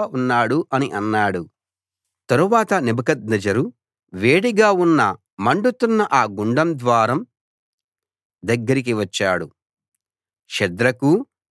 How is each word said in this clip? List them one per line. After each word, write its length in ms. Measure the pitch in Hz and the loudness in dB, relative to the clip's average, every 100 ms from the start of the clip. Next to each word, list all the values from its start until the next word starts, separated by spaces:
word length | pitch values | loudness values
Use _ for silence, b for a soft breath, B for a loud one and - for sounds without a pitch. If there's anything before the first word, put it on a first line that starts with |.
ఉన్నాడు" 600 | 208 131 127 123 113 143 - | 0 -4 0 0 0 0 -2
అని 180 | 131 135 | -2 -2
అన్నాడు. 580 | 101 107 107 104 90 80 _ _ _ _ _ _ _ - | -4 -2 0 0 -2 -8 _ _ _ _ _ _ _ -2
తరువాత 460 | 123 190 226 214 | 0 2 2 0
నెబుకద్నెజరు 960 | 190 123 120 131 147 104 107 101 101 202 - _ _ _ | 0 0 -2 0 -2 0 -2 0 0 -2 -6 _ _ _
వేడిగా 580 | 92 107 165 240 208 214 | -4 2 2 2 2 2
ఉన్న 460 | 190 175 156 107 92 _ - | 4 2 2 2 -2 _ -4
మండుతున్న 680 | 110 160 240 247 233 220 202 | -2 0 0 0 0 0 2
ఆ 120 | 139 | 0
గుండం 540 | 107 98 107 127 165 151 | 0 -2 -2 0 0 -2
ద్వారం 480 | 120 117 113 143 240 _ _ _ _ _ _ _ _ _ _ _ | 0 2 2 0 -6 _ _ _ _ _ _ _ _ _ _ _
దగ్గరికి 480 | 92 120 113 131 120 | -4 -2 0 -2 0
వచ్చాడు. 580 | 110 98 - 98 90 80 _ _ _ _ _ _ _ _ _ - | -2 -2 -2 -2 -2 -4 _ _ _ _ _ _ _ _ _ -12
"షద్రకు, 760 | - 98 87 123 120 139 190 277 _ _ | -4 -4 0 -2 0 2 2 0 _ _